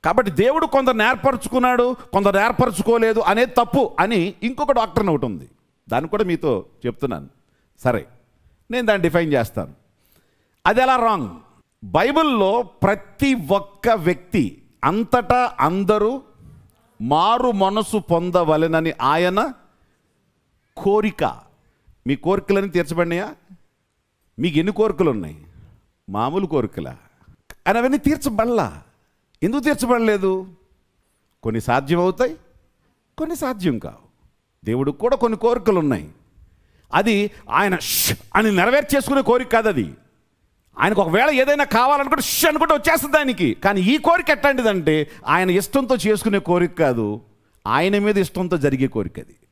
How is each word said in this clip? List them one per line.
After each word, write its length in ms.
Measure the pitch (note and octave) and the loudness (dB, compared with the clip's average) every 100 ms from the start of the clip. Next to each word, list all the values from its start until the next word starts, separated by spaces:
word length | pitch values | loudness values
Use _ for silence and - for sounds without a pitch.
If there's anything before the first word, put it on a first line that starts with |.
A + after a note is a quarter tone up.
కాబట్టి 260 | D#3+ G#3 G3+ | 2 0 0
దేవుడు 360 | D3 A3+ D#4 D#4+ | 2 2 2 2
కొందరు 300 | C4+ C4 A3+ | 2 2 2
ఏర్పరచుకున్నాడు, 1000 | G#3+ B3 C#4 B3+ - B3+ B3 B3 A#3+ B3+ - | 2 2 0 -2 -2 0 2 2 0 -2 -2
కొందరు 260 | G3+ G3+ G3 | 0 2 2
ఏర్పరచుకోలేదు 800 | A3 A#3+ B3 F3+ - A#3 A3+ A3 | 0 2 0 0 0 2 2 2
అనేది 300 | F3+ G#3 B3+ | 2 2 2
తప్పు 460 | - A#3 C#4 B3 - | 2 2 0 0 0
అని 340 | F#3+ A3 F3 - | 0 0 -2 -4
ఇంకొక 300 | A#3 B3+ D4 | -8 -4 0
డాక్ట్రిన్ 360 | B3 A3 F#3+ G3+ | 0 0 -2 0
ఒకటి 180 | D3 A#2+ | 0 -4
ఉంది, 240 | F2+ C2 _ _ _ - | -8 -14 _ _ _ -6
దాన్ని 220 | A#2 D#3 | -4 -4
కూడా 140 | G#3 | -4
మీతో 420 | G3 E3 D#3 G#2+ - _ A#2+ | -2 -2 -2 -2 -6 _ -10
చెప్తున్నాను. 420 | A2 C3+ E2 C#2 _ _ _ _ _ | -6 -6 -6 -12 _ _ _ _ _
సరే, 220 | B2+ A2+ - - _ _ _ _ _ | -2 -2 -6 -20 _ _ _ _ _
నేను 160 | A#3+ A3+ | -4 0
దాన్ని 160 | G3+ | 0
డిఫైన్ 300 | E3+ E3+ E3 | 0 0 0
చేస్తాను. 420 | C#3 A2 - D2 - _ _ _ _ _ _ _ _ F3+ | -2 -2 -6 -10 -14 _ _ _ _ _ _ _ _ 0
అది 140 | G#3+ | 2
ఎలా 160 | B3+ B3+ | 2 2
రాంగ్? 340 | A#3 G3+ A2 E2+ _ _ _ _ | 2 -2 -6 -12 _ _ _ _
బైబిల్లో 760 | G2 A#2 A3+ D4 D#4 A#3+ F#3+ A3+ | -2 0 2 2 2 2 0 0
ప్రతి 720 | A3 _ G3 - - - C#4 | -4 _ -2 -2 -8 -4 0
ఒక్క 540 | C4 D3 G3 G3 - A#3 | 0 0 -2 -2 -6 -2
వ్యక్తి, 720 | A3+ E3 F3+ - G3+ G#2+ - _ _ | 0 0 -2 -2 -2 -2 -6 _ _
అంతటా 720 | C3+ G3 A#3 B3 A#3+ B3 A#3+ - | -2 -2 0 -2 2 0 0 0
అందరూ 600 | C#3 F#3 G3 G#3+ G#3+ C4+ - _ - - _ _ _ _ | 0 0 0 2 0 -4 -12 _ -20 -20 _ _ _ _
మారు 480 | A#2 D3+ G3 A#3+ B3 | -2 2 2 2 0
మనసు 480 | G3+ F#3+ G#3 G#3 G#3+ | 0 0 0 -2 -4
పొందవలెనని 920 | - E3+ F3+ F3+ E3 D#3 E3 D#3+ D#3+ - | 0 -2 2 0 2 2 2 0 -2 -2
ఆయన 520 | B2+ D#3 F3+ F#3+ B3 B3+ _ _ _ _ _ _ _ _ _ _ _ - | 0 2 0 0 -4 -6 _ _ _ _ _ _ _ _ _ _ _ -6
కోరిక. 480 | G3 G#3 G#3+ - B2+ A#1 - _ _ _ _ _ B2 | 0 2 0 -2 -4 -6 -20 _ _ _ _ _ -4
మీ 100 | C#3 | -2
కోరికలన్నీ 540 | D#3+ G3 - G3 G3 | 0 -2 0 0 0
తీర్చబడినాయా? 640 | E3+ D#3 E3+ E3+ E3+ G#3 - _ F#3 _ _ _ _ _ _ _ - | -2 -2 -2 -2 -2 -6 -12 _ -20 _ _ _ _ _ _ _ -4
మీకు 200 | E3 D3+ | 0 0
ఎన్ని 140 | F3+ | 0
కోరికలు 380 | - A3 - E3+ | 0 0 2 0
ఉన్నాయి? 360 | A2+ D#2+ D2+ - - - _ _ _ - | 0 -6 -14 -20 -20 -20 _ _ _ -8
మామూలు 360 | G2+ B2 F3 F#3 | -4 -2 -2 -2
కోరికలా? 500 | D3 A2 - C2+ B1 _ _ - - _ - - | -2 -2 -8 -12 -14 _ _ -20 -20 _ -6 -2
అని 120 | A3 | 0
అవన్నీ 200 | B3 C#4 | 2 0
తీర్చబడలా. 840 | C4+ D4+ C#4 G#3+ A3+ A#3 B2 D2 - _ _ _ _ _ | 0 -2 -2 -2 0 0 -2 -8 -20 _ _ _ _ _
ఎందుకు 180 | F3+ C#4 | -4 -2
తీర్చబడలేదు? 840 | C4+ C#4+ A#3+ A#3+ A3+ G3+ F#3+ F#3 F#3+ - _ _ _ _ _ _ _ _ | -2 -2 0 2 2 0 0 -2 -8 -20 _ _ _ _ _ _ _ _
కొన్ని 180 | A2+ A2+ | -6 -4
సాధ్యం 400 | A#2 B2+ C#3 E3+ | 0 -2 0 0
అవుతాయి, 360 | F3+ F#3+ B3+ - _ _ _ _ _ _ _ - | 0 0 -4 -4 _ _ _ _ _ _ _ -10
కొన్ని 180 | D#4+ E4 | -8 -6
సాధ్యం 420 | C4 G#3+ F3 A#2 | -6 -4 -2 -4
కావు. 300 | C2+ - _ _ _ _ _ _ | -8 -18 _ _ _ _ _ _
దేవుడికి 340 | - A#2+ C#3 C#3 | -4 -2 -2 -2
కూడా 180 | A3+ C4 | -2 0
కొన్ని 220 | A#3 A3 | 0 0
కోరికలు 400 | A3+ B3 G3 F#3 | 0 0 2 2
ఉన్నాయి. 300 | D3+ G#2 D2+ - _ _ - _ _ _ _ | 2 -2 -6 -20 _ _ -20 _ _ _ _
అది 360 | D#3+ G#3 G3+ G3+ - - | 0 2 2 0 -6 -2
ఆయన 260 | D3 G3 F3 | 0 0 -2
ష్ 400 | - - - - - | -4 -2 -2 -4 -4
అని 220 | - A3 F#3+ | 0 2 2
నెరవేర్చేసుకునే 640 | G3 C#4 D4 C#4 - C#4 | 2 2 2 -2 2 0
కోరిక 260 | A#3+ B3 B3+ | 2 0 2
కాదు 200 | A3+ A3 | 0 2
అది. 260 | D#3 F2 - _ _ _ _ _ _ _ - | -2 -4 -8 _ _ _ _ _ _ _ 0
ఆయనకు 220 | E3+ G#3 | 0 2
ఒకవేళ 300 | E3+ F#3 B3+ | 2 2 2
ఏదైనా 340 | C4+ C4+ D4 | 2 2 0
కావాలనుకుంటే 580 | C#4 A3 B3+ C#4+ C#4 D4 | 0 2 2 0 0 -2
ష్ 240 | - - D#4+ | -2 0 0
అనుకుంటే 280 | D4+ D#4+ | 2 2
వచ్చేస్తుంది 420 | D4+ D#4+ E4 C#4+ D4+ | 2 2 0 2 0
ఆయనకి. 380 | C#4 G#3+ E3 | 0 0 -2
కానీ 260 | - G3 G3+ | 0 0 2
ఈ 180 | F#3 D4 | 2 2
కోరిక 320 | D4+ F4 E4 | 2 2 2
ఎట్లాంటిదంటే, 800 | D4 C#4+ C4 A3 F#3+ D#3+ D#3 D3 - - | 2 2 2 0 0 0 0 -2 -8 0
ఆయన 240 | E3 F#3 | 2 2
ఇష్టంతో 460 | F#3 F#3 C#4 C4 B3+ G#3 | 0 0 -2 0 0 0
చేసుకునే 320 | G#3+ A3+ G3 | 0 0 -2
కోరిక 400 | - F3 F3 - | 2 0 0 0
కాదు, 420 | D3 A#2+ G#2 G#2+ - _ _ _ G2+ | 0 0 -2 -6 -12 _ _ _ -2
ఆయన 320 | B2+ F3+ G3+ | 0 2 2
మీద 200 | G3+ G3+ | 2 0
ఇష్టంతో 380 | F#3 - F3+ E3+ | -2 -4 -2 0
జరిగే 300 | C#3 C3+ C3 | 0 0 -2
కోరిక 340 | A2 F2 - | -2 -6 -10
అది. 160 | - _ _ | -18 _ _